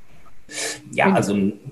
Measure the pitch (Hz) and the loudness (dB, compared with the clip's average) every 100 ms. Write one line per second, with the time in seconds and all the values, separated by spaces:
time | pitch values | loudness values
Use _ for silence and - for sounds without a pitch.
0 | - - - - - - - - - - | -14 -14 -12 -12 -10 -6 -6 -6 -6 2
1 | - 190 92 - 101 - - | 4 6 4 4 2 0 -10